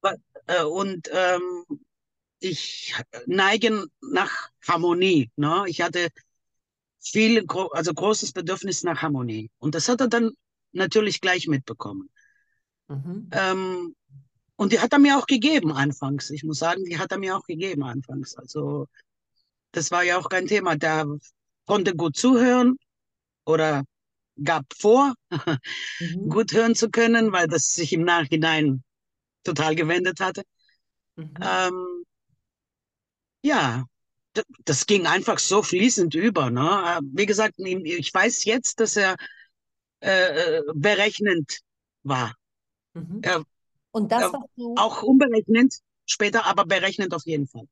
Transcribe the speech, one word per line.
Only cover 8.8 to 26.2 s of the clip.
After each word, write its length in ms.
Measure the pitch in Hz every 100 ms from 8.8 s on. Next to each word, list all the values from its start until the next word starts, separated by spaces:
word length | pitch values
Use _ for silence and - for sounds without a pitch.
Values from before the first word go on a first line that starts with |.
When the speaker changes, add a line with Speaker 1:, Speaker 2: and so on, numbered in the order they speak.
Speaker 1:
nach 180 | 175 160
Harmonie. 500 | 160 139 120 110 110 _
Und 160 | 151 160
das 140 | 156
hat 120 | 247
er 60 | 262
dann 220 | 233 226 - _ _ _
natürlich 480 | 175 185 220 214 165
gleich 260 | 190 180 170
mitbekommen. 640 | 139 - 113 104 95 92 _ _ _ _ _ _ _ _
Speaker 2:
Mhm. 420 | 139 139 190 220
Speaker 1:
Ähm, 640 | 180 190 190 190 180 175 - _ 139 _ _ _ _
und 180 | 202
die 60 | 220
hat 140 | 247
er 60 | 285
mir 180 | 285 277
auch 100 | -
gegeben 440 | 262 247 311 165
anfangs. 580 | 139 139 139 135 139 -
Ich 120 | -
muss 160 | 156 151
sagen, 260 | 165 180 185
die 140 | 170
hat 120 | 185
er 80 | 190
mir 180 | 190 190
auch 80 | -
gegeben 380 | 165 190 165
anfangs. 520 | 135 120 131 135 131 -
Also 500 | 131 151 143 147 139 _ _ _ _ _ _ _ _
das 200 | - 165
war 120 | 175
ja 160 | 180 180
auch 100 | -
kein 180 | 185 185
Thema. 300 | 208 185 156
Der 280 | 160 156 151 147 _ _ _ _ -
konnte 300 | 208 190 175
gut 200 | 170 143
zuhören 600 | 247 254 247 247 247 262 _ _ _ _ _ _ -
oder 380 | 160 156 143 139 _ _ _ _ -
gab 220 | 143 160 139 -
vor, 380 | 208 240 285 247 _
<laughs> 300 | 160 - 143 - - - -
Speaker 2:
Mhm. 300 | 170 170